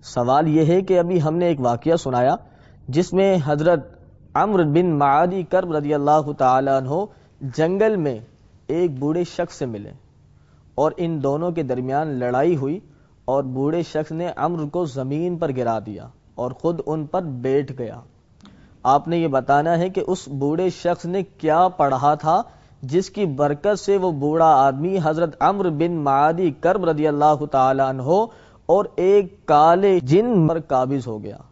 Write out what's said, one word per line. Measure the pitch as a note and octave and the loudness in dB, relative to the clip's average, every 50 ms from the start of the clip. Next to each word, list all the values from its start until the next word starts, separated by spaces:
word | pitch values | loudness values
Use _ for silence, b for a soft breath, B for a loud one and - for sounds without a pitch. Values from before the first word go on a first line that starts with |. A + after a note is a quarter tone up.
| _ | _
سوال | - - C3+ A#2+ A#2+ C3 C#3+ D#3+ D#3+ | -8 -4 -2 0 2 2 2 2 2
یہ | D3+ D#3 D#3+ | 2 2 4
ہے | D3 E3+ F#3 | 4 4 2
کہ | G3 F#3 F#3 F3+ | 2 2 2 2
ابھی | E3+ F3 F#3 F3+ C#3+ | 2 2 0 0 0
ہم | D#3 D#3 | 0 0
نے | F3 F3+ | 0 0
ایک | F3 E3+ C#3 | 0 0 0
واقعہ | B2+ B2 A#2+ A#2 - D#3 E3 | 0 0 0 0 0 0 0
سنایا | E3+ - C#3 B2+ B2 B2 C3 E3 - b b b b b b b b b - | 0 0 -2 0 2 2 2 0 0 b b b b b b b b b -4
جس | B2 D3+ F3+ - - | -2 -2 -2 0 0
میں | F#3 F#3+ G3 F#3+ F3+ C#3 | 2 2 4 2 2 0
حضرت | D3 D3+ D3 D#3 E3+ F3 D3+ C3+ - - - - - - _ - - - | 0 -2 0 2 2 2 2 0 -8 -20 -20 -20 -20 -20 _ -20 -6 -2
عمرو | C#3 E3+ G3+ G#3+ F#3+ E3+ | 0 0 2 2 2 2
بن | D3+ C#3+ E3 F3+ | 4 2 2 2
معادی | F3+ D#3+ C#3+ C#3+ C#3 C#3 D3 E3+ F3+ F3+ F#3+ F3 | 2 2 2 2 4 4 4 2 2 0 -4 -6
کرب | C#3+ - F#3 F#3 F3 D#3+ | 0 0 0 0 0 -4
رضی | D3+ C#3+ D3 D3+ | -4 -2 -2 -2
اللہ | D3 C#3+ D3 D3+ D#3 D3 C#3+ D3 - | 0 2 4 4 2 2 0 -2 0
تعالیٰ | C3+ C3 B2+ C3 C3+ C3+ C3+ | 2 2 2 2 2 2 0
عنہ | C3+ C3+ B2+ C#3+ E3+ G#3 G#3+ b b b b b b C#3+ C3+ A#2+ | 0 0 -2 -4 -4 -6 -6 b b b b b b -12 -10 -2
جنگل | - D#3 E3 F#3 G3 A3 A3 A3 | -2 0 0 2 2 2 0 0
میں | F#3+ D#3+ D3 B2+ G#2+ A2 - _ _ _ _ _ _ _ | 0 -2 -4 -4 -6 -12 -18 _ _ _ _ _ _ _
ایک | _ C#3+ E3 F3+ F3 C#3 B2+ | _ -2 -2 -2 -2 -2 -4
بوڑھے | C3+ D3 D#3 F3 F3+ | -4 -2 -2 -2 -4
شخص | D#3+ - - F3 E3 - | -6 -4 -6 -6 -6 -6
سے | - D3+ | -8 -8
ملے | B2+ A2+ G2+ G2+ G2+ - - _ _ _ _ _ _ b b b b b b b b _ | -8 -8 -10 -12 -16 -18 -20 _ _ _ _ _ _ b b b b b b b b _
اور | - C#3+ D#3 - | 0 0 0 0
ان | - F3 E3 E3 D3+ C3 | -2 -4 -4 -4 -2 -2
دونوں | C3+ C#3 D3+ E3+ F3+ | -2 -2 -2 -4 -4
کے | E3+ E3 D#3 | -4 -4 -4
درمیان | B2+ B2 B2+ B2+ C3 C3+ C#3+ D#3+ | -4 -4 -4 -4 -4 -2 -2 -2
لڑائی | D#3 C#3+ B2+ B2 B2 B2 B2+ C#3+ E3+ F3 | -4 -4 -4 -4 -2 0 0 2 0 0
ہوئی | D3 C3+ C3+ D#3 G3+ - b b b b b b b _ | 0 -2 -6 -6 -8 -10 b b b b b b b _
اور | - C3 C#3 C#3 | -2 -2 -2 -2
بوڑھے | C3 B2+ C3 C#3 D3 D#3+ F3 E3 | -4 -4 -4 -2 -2 -2 -2 -4
شخص | - - D#3 D#3 - D#3+ | -4 -6 -6 -6 -6 -8
نے | D#3+ F3 F3 - | -8 -8 -8 -6
عمرو | - C#3 D#3+ F3 E3 D3+ D3 | -4 -4 -4 -4 -4 -8 -6
کو | - F3 F3+ | -4 -4 -4
زمین | D3+ A#2+ C3+ C3 C3 C#3+ D3+ E3+ F3+ F3 | -4 -4 -6 -6 -4 -4 -4 -4 -4 -4
پر | E3 E3+ D#3 C3+ | -4 -4 -4 -4
گرا | B2+ B2 A#2 A2+ A2 G2+ | -4 -2 -2 -2 -4 -6
دیا | A2 G#2 F2+ - B2 - _ _ _ _ | -8 -12 -14 -14 -18 -20 _ _ _ _
اور | - A#2+ B2 | -8 -8 -8
خود | B2+ - - E3 F3 D#3+ - | -8 -4 -4 -4 -4 -4 -6
ان | - D#3 D#3+ D3+ | -6 -6 -6 -6
پر | D3 - F#3 F#3 | -4 -6 -6 -4
بیٹھ | D#3+ C3+ B2 A#2+ C3 C3+ C#3+ C#3+ C3 C3+ B2+ | -4 -8 -6 -4 0 0 0 -2 -2 -8 -10
گیا۔ | A#2+ G#2+ G#2 A#2+ A#2+ _ _ _ _ _ _ b b b b b b b b b b | -10 -10 -10 -16 -20 _ _ _ _ _ _ b b b b b b b b b b
آپ | - - C#3+ - E3 | 2 2 2 2 0
نے | E3+ E3+ | -2 0
یہ | E3 D#3+ | 0 0
بتانا | C3+ C3 B2 A#2 C#3 C#3+ D3+ E3 E3+ E3 | 0 -2 0 2 2 2 2 2 0 0
ہے | E3+ F#3+ | 0 -2
کہ | F#3 F#3+ - | -4 -6 -4
اس | - F#3 F#3 - - | -4 -4 -6 -6 -10
بوڑھے | C#3 C#3 C#3 C#3+ D3+ F3 F#3 F#3 | -6 -4 -2 -2 0 0 -2 -2
شخص | E3+ - - F3 F3 E3 - | -4 -2 -2 -2 -2 -2 -4
نے | E3+ F3+ G3 F#3 | -6 -4 -4 -6
کیا | - _ _ - D#3 D3+ D#3+ F3+ F#3 | -6 _ _ -2 2 4 4 4 2
پڑھا | F3+ - D3+ C#3 C3+ B2+ C3+ D3 D3+ | 2 2 0 2 2 2 2 2 2
تھا | D3 - D#3 E3 F#3+ A#3+ b b b b b b b - | 2 2 2 2 2 0 b b b b b b b -10
جس | B2+ C3+ F3+ G3 - | -2 -2 -2 -2 -2
کی | - G#3 G#3 | -4 -4 -4
برکت | E3+ C#3 C3 D3 D3 D3 C#3+ - G3+ G#3 F#3 | -4 0 0 0 0 0 0 0 0 0 0
سے | - - G3 | 0 0 0
وہ | G3 F#3 F#3 D#3+ | 2 2 0 -2
بوڑھا | C#3 C3+ D3 D3+ E3 E3 | -2 -2 0 2 4 6
آدمی | D#3+ D#3 C3 C3+ C#3 C3 C3+ D3+ F3+ F#3+ F#3+ D#3 | 6 6 6 6 4 2 0 -4 -2 -2 0 0
حضرت | D#3 D#3 D#3+ E3+ E3 C#3+ - | 0 0 0 -2 -4 -2 0
عمرو | C3+ D#3+ F#3+ G3+ G3 F3+ | 0 0 2 2 -2 -2
بن | D#3 C#3+ E3 E3+ F3 | 0 0 -2 -2 -2
معادی | E3 D3 C#3 C3+ C3+ C#3+ D#3 E3 E3+ F#3+ E3+ | -2 0 0 2 2 2 2 2 0 -2 -2
کرب | C3+ - - D#3+ F#3+ G#3 F3+ | -2 0 0 0 0 2 0
رضی | E3 D#3+ D3+ D3+ D#3 | -2 0 0 0 0
اللہ | D3 D3 D3 D3+ D#3 C#3 D3 C#3+ | 0 2 4 4 4 2 -2 -2
تعالیٰ | - C3+ C3 C3 C3+ C3+ C3+ C3 | 0 2 2 2 2 2 0 -2
عنہ | C3 C3 B2+ C3+ E3+ G3 A3+ A3+ B B B B B B B | -2 -4 -2 0 0 0 0 -2 B B B B B B B
اور | - E3 G3 G3+ G3+ - | 0 2 2 2 -2 -4
ایک | - F3 F#3 G3+ G#3 G3+ F3+ - - _ | 0 2 4 4 4 2 0 -10 -18 _
کالے | - D#3 D3 D3+ E3 E3+ F#3 G3 G3+ F#3+ F3+ | 2 4 6 6 6 6 4 4 4 2 2
جن | C#3 B2 D3 F#3+ A3 B3 A#3+ F#3+ D#3+ D#3 | 2 2 2 2 4 4 2 2 4 2
پر | E3 E3 | 0 -2
قابض | D#3 - C#3 B2+ C3 B2+ C#3+ C#3 A#2+ | -4 -2 -2 -2 0 0 -4 -6 -6
ہو | B2 A2 G#2+ G#2 | -8 -10 -10 -12
گیا۔ | G#2+ G2+ - - - | -14 -16 -16 -20 -20